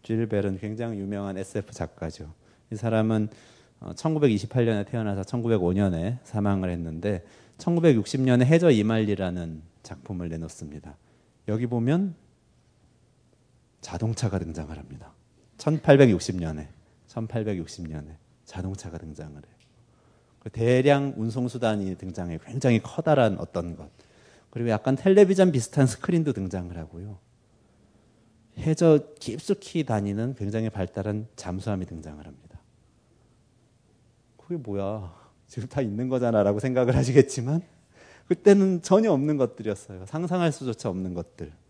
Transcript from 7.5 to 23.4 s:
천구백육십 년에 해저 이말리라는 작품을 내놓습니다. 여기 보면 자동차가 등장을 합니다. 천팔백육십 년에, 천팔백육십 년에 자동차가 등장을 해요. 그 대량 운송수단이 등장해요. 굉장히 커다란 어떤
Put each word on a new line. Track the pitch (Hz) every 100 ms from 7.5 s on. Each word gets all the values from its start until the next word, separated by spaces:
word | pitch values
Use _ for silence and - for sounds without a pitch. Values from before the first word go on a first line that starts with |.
| _
천구백육십 | - 170 165 117 101 135
년에 | 131 123
해저 | 127 165 170
이말리라는 | 117 104 113 104 98 92 90 85 78 82 _
작품을 | - 69 - 92 87
내놓습니다. | 82 82 - 78 73 76 76 _ _ _ _ -
여기 | 107 120
보면 | 120 117 165 196 165 _ _ _ _ _ _ _ _ _ _ _ _ _ _ _ _
자동차가 | - 87 113 113 110 95
등장을 | 82 82 76 76
합니다. | 65 69 - _ _ _ _ _
천팔백육십 | - 156 - 139 135 92 - 92
년에, | 82 76 76 - _ _ _
천팔백육십 | - 110 120 107 95 80 - 82
년에 | 78 76 78 _ _ -
자동차가 | - 95 95 87 82
등장을 | 80 76 76 73
해요. | 73 _ _ _ _ _ _ _ _ _
그 | 110
대량 | 113 117 127 131 139 139 -
운송수단이 | 113 113 123 123 113 107 95 90
등장해요. | 92 87 87 82
굉장히 | - 120 135 113
커다란 | - - 160 147 113
어떤 | 87